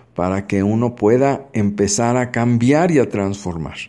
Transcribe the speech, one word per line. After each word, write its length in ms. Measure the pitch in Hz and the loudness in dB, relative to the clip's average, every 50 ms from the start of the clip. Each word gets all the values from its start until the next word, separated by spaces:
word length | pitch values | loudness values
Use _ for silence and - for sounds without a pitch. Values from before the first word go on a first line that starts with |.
| - _ - | -20 _ -6
para 320 | - 87 92 95 98 101 | -2 -2 -2 -2 -2 -4
que 160 | - 101 98 | -2 -2 0
uno 320 | 98 101 110 113 120 120 120 | 0 0 0 0 0 -2 -2
pueda 540 | - 104 104 117 123 139 139 135 - - - | 2 2 4 4 4 4 2 0 -2 -6 -6
empezar 640 | - 113 101 101 101 101 101 101 - 120 117 120 123 | -4 -2 -2 0 0 0 0 0 0 0 0 0 0
a 140 | 127 123 120 | 0 -2 -2
cambiar 600 | - 120 117 120 120 117 117 127 143 151 180 180 | -2 -2 0 2 2 2 2 2 2 2 2 2
y 80 | 160 135 | 2 2
a 100 | 113 101 | 0 0
transformar. 680 | - 104 98 98 101 101 - 92 85 82 73 73 - - - | -2 -4 -2 -2 -4 -6 -8 -8 -8 -8 -8 -10 -10 -14 -16